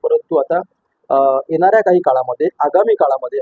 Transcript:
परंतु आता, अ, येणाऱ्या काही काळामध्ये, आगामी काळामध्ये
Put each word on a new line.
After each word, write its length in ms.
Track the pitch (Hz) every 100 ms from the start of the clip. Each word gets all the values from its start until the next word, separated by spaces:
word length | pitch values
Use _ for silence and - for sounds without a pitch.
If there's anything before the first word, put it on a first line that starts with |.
परंतु 320 | - - - 151
आता, 220 | 135 170 196 _ _ _ -
अ, 300 | 135 135 135 -
येणाऱ्या 300 | 160 185 220
काही 200 | 208 180
काळामध्ये, 480 | 156 131 127 120 165 -
आगामी 340 | 147 180 226
काळामध्ये 460 | 208 147 131 123 135